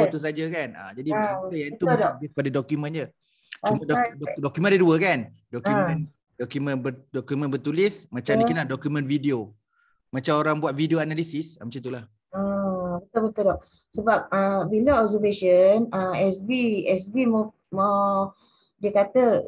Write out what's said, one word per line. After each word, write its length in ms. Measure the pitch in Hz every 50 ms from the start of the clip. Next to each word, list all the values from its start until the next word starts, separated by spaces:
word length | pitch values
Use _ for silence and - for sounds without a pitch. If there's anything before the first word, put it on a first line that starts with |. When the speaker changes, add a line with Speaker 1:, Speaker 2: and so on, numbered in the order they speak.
Speaker 1:
Ya. 80 | - -
Speaker 2:
tu 80 | 165 151
saja 280 | 147 156 151 151 160 160
kan. 240 | 175 165 143 120 107
Ah, 180 | 82 95 95 101 123
jadi 160 | 135 151 208
Speaker 1:
Ah, 320 | 214 214 208 196 190 190
Speaker 2:
kita 80 | 185 175
yang 180 | 156 147 147 151 -
tu 80 | 175
Speaker 1:
betul 0 | 175 254
Speaker 2:
mungkin 120 | 220 202
Speaker 1:
tak? 80 | 151 - 127
Speaker 2:
based 160 | 147 151 -
pada 160 | - 139 139
dokumen 400 | 131 143 127 - 151 147 147 147
je. 160 | 160 160 131 - _ _ _ _ _ _ _ - - -
Cuma 120 | - 202 214
Speaker 1:
Pasal 120 | - -
Speaker 2:
dok-, 240 | - 151 - 240 233 - 139
dok-, 200 | 147 - - -
dokumen 280 | 139 139 - 156 170 202 196
ada 60 | 190
dua 140 | 185 170 156 160
kan? 220 | 190 185 165 127 110 - - _ _ _ -
Dokumen, 440 | 120 - 202 214 208 190 170 165 160
Speaker 1:
Ah. 440 | - - - _ _ _ _ -
Speaker 2:
dokumen 340 | 123 123 - 143 139 143 135 131
ber-, 240 | 123 135 127 - - _ -
dokumen 340 | 135 123 - 143 143 151 143 131
bertulis, 560 | 135 127 147 151 165 196 208 202 - - -
macam 240 | - 123 120 - 143
Speaker 1:
Ya. 40 | -
Speaker 2:
ni 20 | 226 240
kena 160 | 233 165 147
dokumen 400 | 127 135 131 - 147 143 147 139
video. 480 | 131 143 147 135 147 135 117 107 98 104 _ _ _ _ _ _ _ _ _ _ _
Macam 320 | - 131 127 - 151 151
orang 160 | 151 156 151 151
buat 160 | 151 156 135
video 240 | 139 156 156 160 165
analisis, 640 | 151 156 156 151 165 160 - 147 160 - - -
ah, 80 | - 120
macam 120 | 113 135 120
itulah. 180 | 127 127 123 110 104 _ _ _ _ -
Speaker 1:
Ah, 640 | 190 196 196 196 196 196 196 185 185 180 180 175 175
betul, 240 | - - - 233 220 214
betul, 140 | 220 - 208
Dok. 140 | 190 - - - _ _ _ _ _ -
Sebab, 260 | - 208 226 214 - - - -
ah, 280 | 196 196 196 196 196 170
bila 260 | 160 214 214 233 285 285 240 220
observation, 840 | 208 208 208 208 208 202 202 190 185 180 180 185 190 202 226 233 233 -
ah, 240 | 190 185 185 180 -
S 240 | 190 196 185 190
B, 400 | 190 214 254 254 240 233 214 196 - -
S 240 | 190 185 190 196 208
B 160 | 262 254 233
mau, 240 | 226 220 214 220 - _ _ _
mau, 640 | - 190 196 208 202 202 202 202 196 196 196 196 - _ _ _ _ _ _ _ _ _
dia 80 | 202 202
kata, 560 | 202 202 202 202 - 254 247 233 202 - -